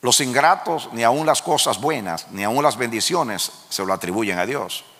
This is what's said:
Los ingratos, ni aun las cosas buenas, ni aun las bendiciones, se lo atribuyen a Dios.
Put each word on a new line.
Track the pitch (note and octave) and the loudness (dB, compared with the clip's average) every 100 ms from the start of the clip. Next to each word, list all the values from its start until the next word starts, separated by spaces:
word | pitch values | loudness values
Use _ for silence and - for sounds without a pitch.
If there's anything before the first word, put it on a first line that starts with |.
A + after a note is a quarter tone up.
Los | B2 B2 | 2 2
ingratos, | C3+ B2 D3+ F3+ - D#3+ - | 2 4 4 4 0 -4 -4
ni | A#2 | 0
aun | A#2 C3+ D#3 | 2 4 2
las | C#3 | 0
cosas | - D3+ - F#2+ | 2 0 2 0
buenas, | C#3 D3 F#2+ E2 - | -2 -2 -4 -6 -8
ni | G2 | -4
aun | G2+ B2 | -2 2
las | D3 B2+ | 2 2
bendiciones, | B2 A2+ - F3 C3+ G2 - - - | -2 -2 0 0 0 -2 -6 -8 -12
se | - F#2+ | -6 -2
lo | |
atribuyen | F#2 F2 G2 G#2+ F2+ | -2 0 -2 0 0
a | F#2 | -2
Dios. | C#3 F#2 - - - | -2 -6 -8 -12 -20